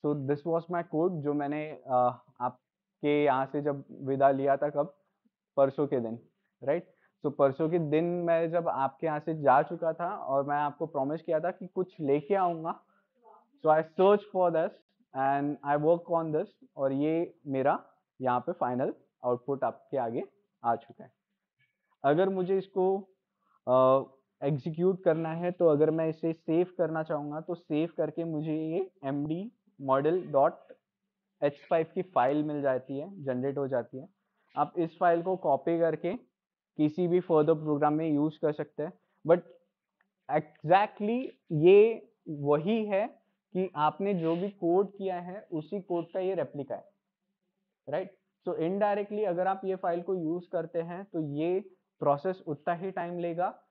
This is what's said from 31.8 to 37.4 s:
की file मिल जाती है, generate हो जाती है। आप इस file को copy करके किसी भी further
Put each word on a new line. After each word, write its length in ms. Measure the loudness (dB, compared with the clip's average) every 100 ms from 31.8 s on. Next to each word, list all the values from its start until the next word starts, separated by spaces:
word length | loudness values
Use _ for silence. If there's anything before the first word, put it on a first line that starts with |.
| 0
की 80 | -4
file 420 | -2 2 2 2
मिल 180 | -2 -2
जाती 360 | 0 -2 -4 -10
है, 260 | -10 -10
generate 340 | -6 -4 -2 -2
हो 80 | -2
जाती 300 | -2 -4 -12
है। 100 | -18 _ _ _ _ -4
आप 180 | -4 -2
इस 180 | -4 0
file 240 | 2 2
को 140 | 0 -2
copy 420 | 0 0 2 2
करके 360 | 0 0 -4
किसी 960 | -6 _ _ _ _ _ 0 0 2 2
भी 120 | 2
further 340 | 4 4